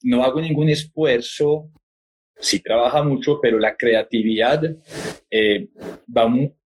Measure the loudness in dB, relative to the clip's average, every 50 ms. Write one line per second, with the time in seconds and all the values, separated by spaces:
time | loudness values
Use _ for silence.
0 | -2 0 2 2 2 2 0 -2 -2 -2 -2 0 2 2 0 0 -4 -8 _ -2
1 | 0 2 0 0 -2 -6 -4 -2 0 0 0 -2 -4 -10 -20 _ _ _ _ _
2 | _ _ _ _ _ _ _ -8 -4 -4 -4 -4 -2 -2 0 0 2 2 2 0
3 | 0 0 -2 0 0 -2 0 0 2 0 2 2 0 0 -2 0 0 2 2 2
4 | 0 -2 -2 -2 0 0 0 0 2 2 2 0 -2 -4 -6 -10 _ -16 -14 -12
5 | -10 -10 -12 -14 _ _ 0 2 2 4 2 0 -2 -8 _ -16 -16 -16 -16 -16
6 | _ -2 2 2 4 4 4 2 0 -2 -6 _ _ _ _